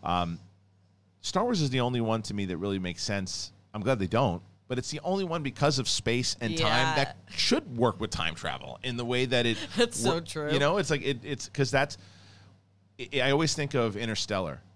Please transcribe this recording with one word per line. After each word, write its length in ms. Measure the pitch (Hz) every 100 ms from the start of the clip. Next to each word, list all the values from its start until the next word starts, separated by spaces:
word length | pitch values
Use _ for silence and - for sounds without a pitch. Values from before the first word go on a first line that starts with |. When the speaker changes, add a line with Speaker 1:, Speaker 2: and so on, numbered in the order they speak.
Speaker 1:
Um, 360 | 73 90 85 85 - _ _ _ _ _ _ _
Star 220 | - 185
Wars 180 | 240 214
is 80 | 147
the 120 | 127
only 200 | 123 123
one 200 | 113 110
to 100 | 107
me 120 | 104 95
that 120 | 85
really 220 | 98 98
makes 240 | 90 87
sense. 480 | - 101 92 - - - _
I'm 80 | 107
glad 180 | 196 131
they 80 | 92
don't, 340 | 113 127 87 - - _
but 100 | 127
it's 140 | -
the 80 | 147
only 200 | 175 196
one 180 | 185 165
because 360 | 139 - 147 135
of 100 | 120
space 460 | - - 120 120 -
and 160 | 113 107
time 100 | -
Speaker 2:
Yeah. 260 | 117 160 156
Speaker 1:
that 220 | 139 - -
should 460 | - - - - 120
work 220 | 120 95
with 120 | 110
time 240 | - 80 80
travel 440 | - - 67 -
in 120 | 127 120
the 100 | 120
way 200 | 123 131
that 200 | 123 120
it 120 | 110 -
Speaker 2:
<laughs> 80 | 190
That's 220 | 240 -
so 120 | 113
Speaker 1:
wor-, 80 | 170
Speaker 2:
true. 300 | 170 160 147
Speaker 1:
you 60 | 156
know, 180 | 143 196
it's 120 | 151
like, 100 | 147
it, 180 | 127 131
it's 260 | 123 135 -
'cause 220 | - 131
that's, 260 | 135 147 - - - - - - - _ _ _ -
I, 220 | 120 139
I 100 | 127
always 220 | 143 160
think 200 | - 143
of 240 | 139 117 101
Interstellar. 640 | 113 107 - 101 87 67 -